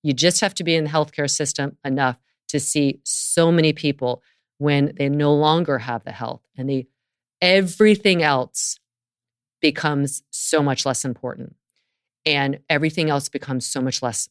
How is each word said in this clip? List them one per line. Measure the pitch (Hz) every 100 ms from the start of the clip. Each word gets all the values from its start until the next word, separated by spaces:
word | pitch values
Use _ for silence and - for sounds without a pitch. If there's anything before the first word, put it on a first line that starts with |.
You | 156
just | 127 175 175
have | 202
to | -
be | 160
in | 165
the | 151
healthcare | 156 151 - 143
system | - 143 - 143 -
enough | 139 135 131 123 _ _ -
to | 143
see | 143 156 139 -
so | - - - - 170
many | 170 156
people | 151 151 139 123 120 _ _ _ _
when | 143 143 143 -
they | 139
no | 147 147
longer | 147 151 165 160 131
have | 120 117
the | -
health | 120 117 - _ -
and | 131
they, | 135 127 _ _ _ _ _
everything | 180 190 190 - 214 202 202 175
else | 151 135 127 - - - _ _ _ _ _ _ _ _
becomes | 156 147 156 143 139 - _
so | - - 156
much | 143 131
less | 139 127
important | 131 120 123 - - _ _ _ _ _ _ _ 156
and | 143 139 139 -
everything | 147 160 156 156
else | 143 -
becomes | 135 - 127 -
so | 139
much | 131 -
less | 123 110 -